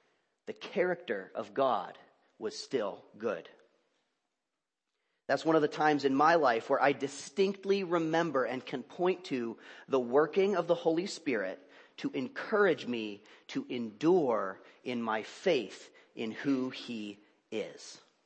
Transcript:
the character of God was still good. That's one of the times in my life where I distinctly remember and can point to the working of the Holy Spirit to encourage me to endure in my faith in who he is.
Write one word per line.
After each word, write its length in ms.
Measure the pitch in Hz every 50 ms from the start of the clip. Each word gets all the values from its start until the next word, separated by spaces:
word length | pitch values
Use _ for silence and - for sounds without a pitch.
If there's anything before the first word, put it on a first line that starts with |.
| _ _ _ _ _ _ _ _ _
the 60 | -
character 800 | - - - - - 196 180 180 175 175 - - 107 95 92 - -
of 200 | 113 110 101 101
God 440 | 135 139 131 113 98 - - - - - _ _ _ _ _ _
was 240 | - 110 104 - -
still 400 | - - 135 120 104 95 87 - - _ -
good. 300 | 104 113 113 95 82 - - - - _ _ _ _ _ _ _ _ _ _ _ _ _ _ _ _ _ _ _ _ _ _ _ _ _ _ _ _ _ _ _ _ _ -
That's 160 | 135 135 -
one 100 | 160 160
of 60 | 156
the 80 | 147 147
times 340 | - 160 151 151 151 139 131
in 100 | 135 135
my 220 | 139 147 160 170
life 340 | 170 143 123 117 113 - -
where 140 | 139 - 127
I 80 | 143
distinctly 920 | 139 123 127 135 - - - - - 202 190 196 196 - - 196 196 202 190
remember 580 | 165 180 170 165 156 160 165 170 165 135 131 123
and 220 | 110 127 127 -
can 180 | - 147 127 117
point 400 | - - - 180 185 185 - -
to 300 | - 143 123 117 113 104 - - - - - -
the 100 | - 135
working 600 | 131 123 117 123 143 160 156 - 196 190 202 196
of 100 | 175 170
the 80 | 170 170
Holy 300 | - - 165 165 170 185
Spirit 520 | 208 - - - 143 120 104 95 92 - - - - - - - _ _ -
to 120 | - 139 -
encourage 720 | 139 127 117 - - - - 226 208 208 185 147 - -
me 380 | 117 120 113 110 104 101 98 - - - - _
to 180 | - - 135 - -
endure 920 | 135 120 117 110 101 107 147 165 185 185 147 123 113 104 98 95 98 - - - - _ -
in 180 | 127 120 120
my 220 | 117 110 110 110 98
faith 640 | - - - - 196 165 127 101 92 - - - - - - - _ _
in 140 | - 117 110
who 380 | - - - 143 135 127 127 127
he 460 | 127 - - - 120 110 107 104 101 - _ _ _ _ _ _
is. 480 | 110 107 92 76 71 - - - - - - _ _ _ _